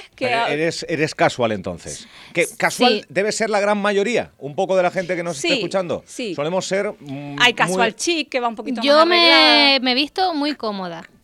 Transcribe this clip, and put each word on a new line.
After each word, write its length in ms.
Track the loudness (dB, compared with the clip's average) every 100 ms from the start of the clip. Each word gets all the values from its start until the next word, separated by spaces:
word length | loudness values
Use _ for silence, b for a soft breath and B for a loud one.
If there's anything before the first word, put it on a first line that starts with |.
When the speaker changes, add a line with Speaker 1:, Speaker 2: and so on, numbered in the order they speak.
| -4 -6
Speaker 1:
que 120 | -2
Speaker 2:
Pero 120 | -2
Speaker 1:
ha- 100 | -2
Speaker 2:
eres, 360 | 0 -2 -4 -4
eres 240 | -2 -2
casual, 380 | 2 0 2 -2
entonces. 560 | -2 -6 -10 -10 -14 -16 B B
Que 140 | -2 -2 0
casual 420 | -2 2 2 2
Speaker 3:
Sí. 40 | -2
Speaker 2:
debe 220 | -2 -2
ser 160 | -2 -2
la 80 | 0
gran 180 | 0 0
mayoría, 520 | 0 0 0 -2 -4 _
un 160 | -10 -4
poco 220 | 0 2
de 40 |
la 60 | 2
gente 240 | 0 -4 -4
que 60 |
nos 140 | -6 -4
Speaker 1:
Sí, 100 | -2
Speaker 2:
está 60 | -2
escuchando. 440 | -2 -4 -2 -6 -8
Speaker 1:
sí. 260 | -10 -8
Speaker 2:
Solemos 320 | -4 -4 -2 -2
ser, 280 | -4 -4 -8
mm, 360 | -14 -12 -6 2
Speaker 1:
Hay 120 | 2
Speaker 2:
muy 20 |
Speaker 1:
casual 420 | 4 0 2 0 -2
chic, 340 | -2 -2 -2
que 100 | -4
va 80 | -4
un 80 | -6
poquito 260 | -8 -2
Speaker 3:
Yo 140 | 4 6
Speaker 1:
más 120 | 6
Speaker 3:
me, 240 | 6 6
Speaker 1:
arreglada. 460 | 6 6 6 4 4
Speaker 3:
me 100 | 2
he 40 | 0
visto 380 | -2 -2 -2
muy 220 | 0 -2 -4
cómoda. 480 | -6 -6 -8 -10 -16 _